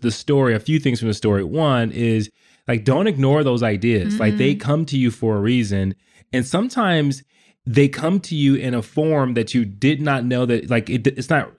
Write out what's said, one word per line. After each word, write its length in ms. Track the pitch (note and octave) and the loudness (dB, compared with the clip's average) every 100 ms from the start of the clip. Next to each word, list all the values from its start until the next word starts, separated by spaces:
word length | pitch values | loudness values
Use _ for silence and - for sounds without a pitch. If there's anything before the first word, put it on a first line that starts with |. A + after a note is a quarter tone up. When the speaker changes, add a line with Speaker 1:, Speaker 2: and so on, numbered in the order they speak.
Speaker 1:
the 100 | A#2 | -4
story, 440 | - - C#3 B2+ | -4 0 2 2
a 60 | A2 | 0
few 180 | - D#3 | 0 0
things 200 | C#3 A#2+ | 0 0
from 100 | A2+ | -2
the 60 | |
story. 280 | G#2 G#3 G3 | 0 0 0
One 460 | E2+ D#3 D3+ B2+ A2+ | 0 0 0 2 0
is, 400 | - A#2 A2 G#2 _ _ _ - | -2 0 0 -2 _ _ _ -4
like, 160 | A#2+ | -2
don't 220 | G#2+ C3 G#3+ | 0 2 2
ignore 360 | C#3+ C3+ D3 | 2 2 2
those 180 | C#3 A#2+ | 2 0
ideas. 560 | A#2 G2+ A#2 A2 F2+ A2+ | 0 0 2 2 0 0
Like, 160 | G#2+ G#2+ | 0 2
they 180 | C3 | 2
Speaker 2:
Mm-mm. 60 | - | 0
Speaker 1:
come 240 | - D3+ D#3 | -2 -2 0
to 120 | C#3 | 0
you 120 | B2 | 0
for 260 | - A2+ G#2 | 0 -2 0
a 40 | |
reason. 540 | G#2 B2 G#2+ G2 F#2+ F#2+ _ _ _ | 0 0 0 -2 -2 -4 _ _ _
And 140 | B2+ A#2+ | -4 -2
sometimes 760 | F3 B3+ B3+ G3+ E3 C#3+ C3+ _ _ _ _ - | -2 -2 -2 0 0 0 -4 _ _ _ _ -2
they 220 | A#2+ C#3 | 2 2
come 300 | - D#3+ F#3+ | 2 -2 -2
to 160 | - | -2
you 200 | D#3 C#3 | 0 2
in 180 | C3+ C3 | 2 0
a 60 | A#2+ | -4
form 540 | G#2+ D#3 D#3 D3+ B2+ | -4 -2 0 0 0
that 180 | A#2 A2 | -2 0
you 100 | B2+ G#2+ | 0 -2
did 340 | G2+ C3+ D3 | 0 0 0
not 240 | D3 C3+ | 0 -2
know 220 | A#2+ B2 B2 | -2 0 0
that, 240 | A#2 E2+ | 0 0
like, 180 | A#2 A2 | -2 -2
it, 180 | B2+ C3+ | 0 0
it's 220 | C3+ B2 | -2 -2
not, 220 | D3+ - | -2 -2